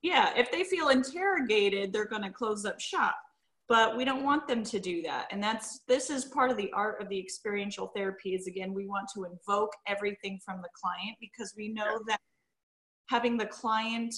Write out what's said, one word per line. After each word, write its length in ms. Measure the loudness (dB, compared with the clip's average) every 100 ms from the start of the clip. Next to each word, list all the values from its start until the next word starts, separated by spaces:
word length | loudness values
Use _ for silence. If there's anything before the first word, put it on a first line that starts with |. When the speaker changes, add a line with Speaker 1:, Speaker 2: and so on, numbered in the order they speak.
Speaker 1:
Yeah, 340 | 4 4 4 4
if 140 | 2
they 140 | 2
feel 260 | 0 2 6
interrogated, 1040 | 4 4 0 2 2 4 4 4 2 0
they're 100 | -2
gonna 260 | -2 -4 -6
close 360 | -4 -4 -2 -4
up 120 | -6
shop. 380 | -4 0 0 0 -8 _ _ _ _
But 300 | 6 6 4
we 80 |
don't 180 | 0 0
want 240 | 2 2 2
them 180 | -2
to 140 | 0 -4
do 220 | -2 -4
that. 240 | -2 -4 -4
And 120 | -2
that's, 380 | -2 -2 -6 -14 2
this 220 | 2 2
is 160 | -4 -2
part 240 | 2 2
of 80 | 2
the 120 | -2
art 260 | -2 -2 -4
of 80 | -4
the 100 | -6
experiential 680 | -6 -8 -4 -2 -4 -6 -6 -4
therapy 380 | -4 -4 -4
is, 120 | -4 -4
again, 280 | -6 -6
we 120 | -6 -4
want 220 | -6 -6
to 100 | -8
invoke 460 | -10 -10 -2 0 0 -4 -6
everything 520 | -2 -2 -4 -8 -8
from 160 | -8 -10
the 80 | -10
client 420 | -6 -6 -4 -8 -10
because 320 | -18 -12 -12 -8
we 120 | -8
know 240 | -4 -2
Speaker 2:
Yeah. 60 | -2 0
Speaker 1:
that 120 | -2 _ _ _ _ _ _ _ _ 0
having 300 | 2 2 2
the 80 | -2
client 680 | -2 0 0 0 -2 -4